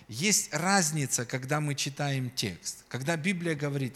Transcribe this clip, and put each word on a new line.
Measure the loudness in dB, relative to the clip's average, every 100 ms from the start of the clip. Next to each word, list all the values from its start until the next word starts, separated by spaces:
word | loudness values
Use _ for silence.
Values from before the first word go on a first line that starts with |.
| -10
есть | 0 2 4 2
разница, | 0 4 4 4 2 0 0
когда | -2 -4 0 0
мы | 0 -2
читаем | -4 -2 0 0 -2
текст. | -2 -4 -4 -8 -12 -10
Когда | -4 -2 0
Библия | 0 0 -2
говорит | -2 -2 -2 -2